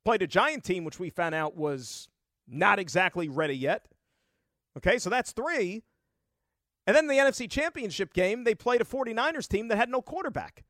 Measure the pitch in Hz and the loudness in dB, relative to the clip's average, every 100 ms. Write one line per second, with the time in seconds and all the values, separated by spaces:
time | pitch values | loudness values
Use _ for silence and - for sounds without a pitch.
0 | - 220 180 180 269 208 170 190 160 - | 0 0 2 2 2 0 -4 -4 -6 -8
1 | 180 - 170 160 156 151 151 139 120 - | -8 -4 -2 -2 -4 -2 -4 -4 -8 -16
2 | - _ _ _ - 135 196 202 175 170 | -18 _ _ _ -10 2 4 4 2 2
3 | 185 180 160 135 156 135 135 196 - _ | 2 0 -4 -2 -2 -2 -2 -2 -6 _
4 | _ _ _ _ _ _ _ - 214 240 | _ _ _ _ _ _ _ -2 2 2
5 | 180 247 - - 285 320 180 214 - _ | 2 -2 -2 -4 -2 -2 -2 -4 -14 _
6 | _ _ _ _ _ _ _ _ - 269 | _ _ _ _ _ _ _ _ 4 6
7 | 311 269 277 - 226 262 320 311 220 143 | 6 6 4 2 -2 -2 -2 -4 -6 -6
8 | 190 - 180 233 240 214 240 247 - 262 | -4 0 0 0 -2 0 2 2 0 -4
9 | 240 226 285 320 - 208 226 208 240 254 | -2 -2 -2 -2 -4 -4 0 0 0 -2
10 | - 330 359 147 82 - | -4 -6 -6 -6 -10 -14